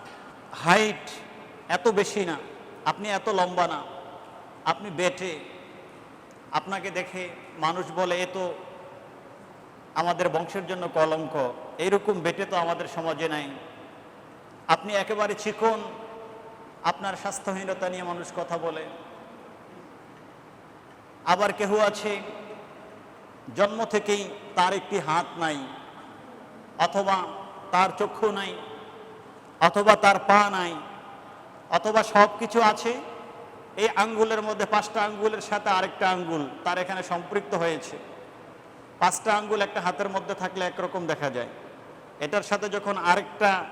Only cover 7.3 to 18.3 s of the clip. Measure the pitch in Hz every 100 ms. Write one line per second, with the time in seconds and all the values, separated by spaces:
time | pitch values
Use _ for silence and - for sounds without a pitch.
7.3 | 170 - - 156 175 175 170 180 180 180
8.3 | 190 180 165 - - - - - - -
9.3 | - - - - - - - 170 170 175
10.3 | 160 170 196 170 180 170 165 156 160 156
11.3 | 156 123 120 - - 175 202 202 190 160
12.3 | 202 196 185 170 170 160 170 165 151 160
13.3 | 151 143 139 - - - - - - -
14.3 | - - - - 165 196 208 190 214 208
15.3 | 202 208 202 226 220 202 - - - -
16.3 | - - - - - 165 - 196 185 202
17.3 | 190 - 190 190 185 185 185 180 175 165